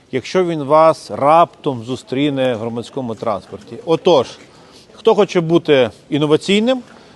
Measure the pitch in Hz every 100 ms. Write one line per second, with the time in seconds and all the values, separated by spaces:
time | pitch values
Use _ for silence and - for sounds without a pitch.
0 | _ 131 - 185 175 160 135 151 160 151
1 | - 101 135 160 131 - 147 127 113 131
2 | - 127 147 135 131 113 113 117 110 -
3 | 123 107 113 98 - 98 - 117 - 165
4 | - 156 113 - - - - - _ -
5 | - 208 196 185 160 170 165 143 117 -
6 | - 147 147 151 - 202 226 262 - -
7 | -